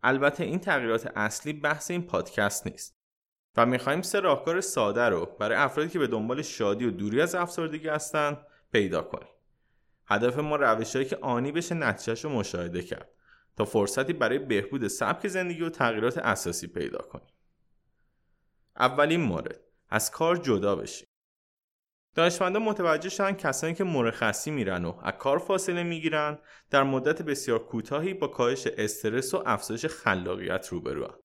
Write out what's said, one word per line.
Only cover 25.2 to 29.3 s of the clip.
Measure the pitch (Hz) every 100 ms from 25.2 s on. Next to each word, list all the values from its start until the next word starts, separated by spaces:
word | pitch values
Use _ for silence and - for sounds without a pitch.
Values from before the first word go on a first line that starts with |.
کار | 113 147
فاصله | - 190 185 175
می‌گیرن | 175 165 156 156 151 147 - - _
در | 143
مدت | 139 131 135 156
بسیار | 160 139 - 113
کوتاهی | - 117 107 143 170
با | 190 147
کاهش | - 120 131 -
استرس | - 107 - 110 117 127